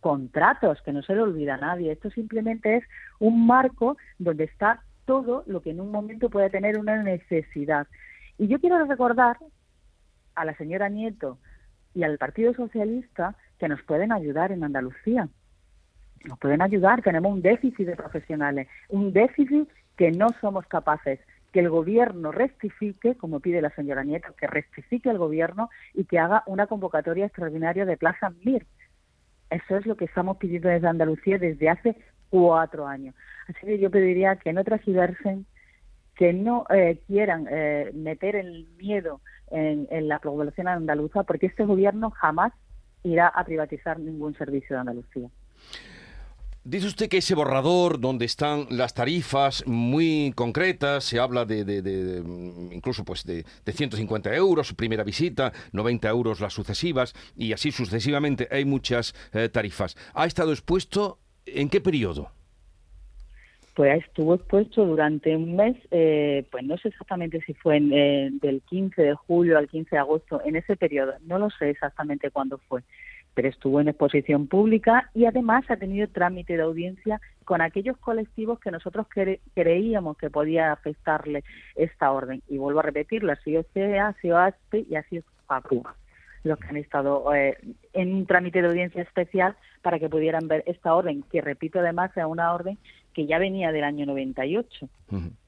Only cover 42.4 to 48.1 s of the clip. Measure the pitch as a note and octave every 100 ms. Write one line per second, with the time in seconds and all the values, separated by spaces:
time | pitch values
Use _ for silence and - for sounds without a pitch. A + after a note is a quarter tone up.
42.4 | G#3+ - _ - _ _ F3+ E3 E3+ E3+
43.4 | F3 D#3+ D3+ D3 - D#3+ D#3 D#3 D3+ D3
44.4 | C#3+ C#3 C3 C3+ B2+ A#2+ A#2+ C3+ A#2+ -
45.4 | - _ - - - - - - - -
46.4 | - - B2+ E3+ G3 - F#3 F#3 - F3
47.4 | C#3+ C3 C#3 F3+ F3 D3+ B2